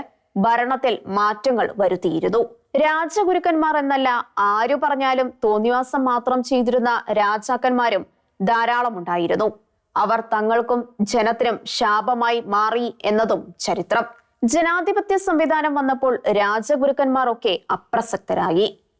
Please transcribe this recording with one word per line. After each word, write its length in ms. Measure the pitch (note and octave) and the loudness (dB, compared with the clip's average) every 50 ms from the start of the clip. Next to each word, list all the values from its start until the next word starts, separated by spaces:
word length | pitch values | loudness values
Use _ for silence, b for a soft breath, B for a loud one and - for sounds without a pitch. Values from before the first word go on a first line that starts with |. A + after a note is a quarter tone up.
| C#4 - _ _ _ _ - | -2 -6 _ _ _ _ -4
ഭരണത്തിൽ 580 | G3 G3 A3+ A#3 A#3 B3 B3 C4+ B3+ C4+ B3+ G#3+ - - | 0 2 2 2 2 0 0 -2 -2 -2 -2 -2 -2 -6
മാറ്റങ്ങൾ 600 | - F#3+ G3+ G#3 G#3 G#3+ G#3 - C4+ B3+ A3 G3 - - G#3 | -4 -2 0 0 0 0 0 0 0 0 0 0 -2 0 0
വരുത്തിയിരുന്നു. 640 | G3+ F3+ F#3 F3 - F3+ D#3 E3 - F3+ F#3+ A#3 A#3 - - - _ _ - | 0 0 0 0 -2 -2 -2 -2 -2 0 0 0 0 -2 -4 -16 _ _ -2
രാജഗുരുക്കന്മാർ 1000 | C#4 D4+ D4+ D#4 D#4 E4 D4+ - G#4+ G4+ F4 F#4 F4+ F4 F4+ E4 D#4 D#4 D#4 D4+ | 0 2 2 2 0 -2 -2 0 0 2 2 2 0 0 0 0 2 2 2 2
എന്നല്ല, 320 | D4+ C#4+ C#4 C#4 C4+ C4+ B3+ B3 A#3+ - - - - | 0 0 0 0 0 2 0 0 0 -2 -4 -4 -2
ആരു 360 | G3+ G3+ G3+ G#3+ A3+ B3 C#4+ | 0 2 2 2 0 0 0
പറഞ്ഞാലും 540 | C4+ D4+ D4 C#4+ C4+ C4+ C4 C4 B3+ C4 B3+ B3+ _ - | 0 0 0 0 0 0 0 2 0 0 -2 -2 _ 0
തോന്നിവാസം 600 | G#3+ G#3+ G#3+ G#3+ A#3+ B3 B3 C4 B3+ - C#4 C4 | 0 2 2 2 2 0 0 0 -2 -2 -2 0
മാത്രം 380 | B3+ A#3+ A#3+ A#3 C4 B3+ B3+ B3 | 0 0 0 0 0 0 0 0
ചെയ്തിരുന്ന 600 | - C4+ B3+ B3 A#3 B3 B3+ A#3 A#3+ A#3 A3+ - - G#3 | 0 0 0 2 2 2 2 2 0 0 -2 -2 -2 0
രാജാക്കന്മാരും 920 | G#3 G#3 G3+ G#3 G#3+ G#3 - C4 B3 - B3+ B3+ B3 B3 A#3 G#3+ F#3 D#3+ - _ _ _ _ _ - | 0 2 2 0 -2 -2 -2 -2 0 0 0 2 2 2 0 0 -2 -4 -6 _ _ _ _ _ -4
ധാരാളമുണ്ടായിരുന്നു. 1080 | G3 F#3+ A3+ A3+ A#3 A#3 A#3+ A#3+ B3 A#3+ A3+ F#3 F3 F3+ F3 F3 E3+ E3 - - G#3+ G#3 G#3+ - _ _ _ _ _ _ - | 0 0 2 2 2 2 0 0 0 -2 -4 -6 -6 -4 -2 -2 0 0 0 0 0 -2 -2 -6 _ _ _ _ _ _ -4
അവർ 240 | G3+ G#3 G3+ A3+ A3+ | -2 0 0 0 -2
തങ്ങൾക്കും 600 | A3+ A3+ A3 G#3+ G#3+ A3 A3+ A#3 A#3 A#3+ B3 A#3+ A#3+ A#3+ - - | -2 -2 -2 -2 0 2 0 0 0 0 -2 -4 -4 -6 -6 -4
ജനത്തിനും 560 | G#3 G3+ - A#3+ G#3+ A3 A#3 A3+ - A#3+ G#3+ - - | -4 -2 0 0 0 0 0 0 0 -2 -2 -4 -6
ശാപമായി 760 | - - - B3 G#3+ G#3 G#3+ G#3 G#3+ B3 A#3 A#3 A#3 A#3+ A#3 | -8 -4 -2 0 0 0 0 0 0 0 0 0 0 -2 -2
മാറി 540 | - G3 G3+ G#3 G#3+ A3 A3+ A#3+ A#3+ A#3 - - - | -2 -2 0 0 0 0 0 -2 -4 -4 -8 -6 -4
എന്നതും 500 | G3+ G#3 G#3+ A3+ G#3 G#3+ F3 - - F3 - | 0 0 2 2 2 0 -2 -4 -8 -14 -10
ചരിത്രം. 440 | - - B3+ F3 E3+ - G#3 A3+ A3+ - - - _ _ _ _ - | -6 -4 -4 -4 -2 -2 0 -2 -2 -4 -8 -20 _ _ _ _ -2
ജനാധിപത്യ 720 | A#3 B3 E4 E4 E4 E4+ F4+ E4+ G4 G4+ G#4 G4+ - G4 | 0 2 2 2 2 2 0 0 0 0 -2 0 0 0
സംവിധാനം 580 | F#4+ F#4+ G4 E4+ D4+ D#4+ C#4 D#4+ D#4 D4+ D4+ C#4+ | 0 0 0 2 2 2 2 2 0 0 0 0
വന്നപ്പോൾ 440 | C#4+ C#4 C4+ C4+ B3+ - C4 B3 - - - | 0 0 0 0 0 0 0 0 0 0 0
രാജഗുരുക്കന്മാരൊക്കെ 1300 | G#3 G#3 G3+ G3+ G#3 A3 G#3+ - D4 C4+ C4 C#4+ C4 - C#4+ C4 C4 C4 C4 B3 A3+ A3+ - A3+ F3+ - - - F#3+ | 0 2 2 0 0 -2 -2 -2 0 0 2 0 2 2 0 0 2 0 0 0 -2 -2 -2 -2 -2 -2 -4 -6 -6
അപ്രസക്തരായി. 960 | F3+ - _ - - - - - F#3+ - - - F3 F3 F3+ E3 F3 G#3 - - - _ _ _ _ | -6 -6 _ -4 -4 -2 -2 -6 -6 -6 -4 -4 -2 0 0 0 0 0 0 -2 -8 _ _ _ _